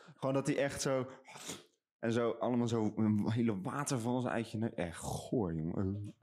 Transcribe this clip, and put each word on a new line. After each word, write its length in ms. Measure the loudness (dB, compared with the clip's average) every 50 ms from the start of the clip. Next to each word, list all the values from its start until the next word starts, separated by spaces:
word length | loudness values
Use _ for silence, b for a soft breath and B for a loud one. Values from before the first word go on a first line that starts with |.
| B B B
Gewoon 180 | B -2 0 2
dat 120 | 2 2
hij 100 | 2 2
echt 240 | 2 2 0 0 -2 0
zo... 280 | 2 2 2 0 -2 -6 -14 -20 B B B B B B B B B B _ _ _ _ _
En 140 | -2 0 2
zo, 180 | 2 2 2
allemaal 380 | 0 0 0 0 2 2 2 2
zo 240 | 2 2 2 2 2
een 340 | 4 4 4 4 4 4 2
hele 300 | 2 2 2 2 2 0
waterval 600 | -2 -4 -4 -4 -2 -2 -2 -2 0 0 0 0
zijn 140 | 0 0 0
uit 160 | -2 -2 -4
je 80 | -4 -2
neus. 160 | -2 -2 -2
Echt 240 | -2 -4 -4 -6 -8
goor, 560 | -8 -8 -8 -8 -6 -2 0 0 0 0 0
jongen. 600 | -2 -2 -2 -2 0 0 0 -2 -2 -6 -8 -12 _